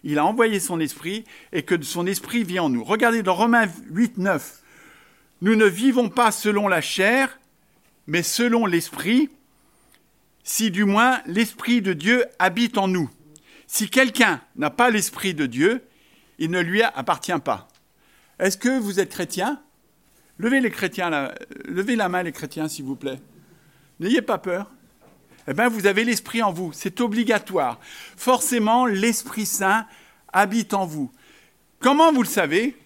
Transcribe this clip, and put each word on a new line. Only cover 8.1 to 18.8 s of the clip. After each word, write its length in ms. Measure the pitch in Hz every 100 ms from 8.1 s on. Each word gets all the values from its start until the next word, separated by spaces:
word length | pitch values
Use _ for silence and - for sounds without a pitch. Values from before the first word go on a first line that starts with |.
| 165
selon 440 | 165 - 240 233 214
l'Esprit, 600 | 170 - - 170 247 294 _ _ _ _ _ _ _ _ _ _ _
si 280 | - - 220
du 140 | 180
moins 360 | 202 202 247 254 -
l'Esprit 560 | 180 226 - - 240
de 100 | 190
Dieu 320 | 160 175 247 240 -
habite 400 | 185 180 233 214
en 100 | 190
nous. » 220 | 185 139 - _ - _ - -
Si 240 | - 208
quelqu'un 500 | 262 254 - 220 143 - -
n'a 140 | 147
pas 180 | - 247
l'Esprit 460 | 214 - - 196
de 100 | 156
Dieu, 380 | 135 117 175 240 - _ _ _ _ -
il 120 | 160
ne 100 | 180
lui 220 | 170 202
appartient 560 | 226 - 131 151 - 170
pas. 240 | 135 101 - _ _ _ _ _ _ -
Est-ce 160 | 190 196
que 220 | 247
vous 220 | 262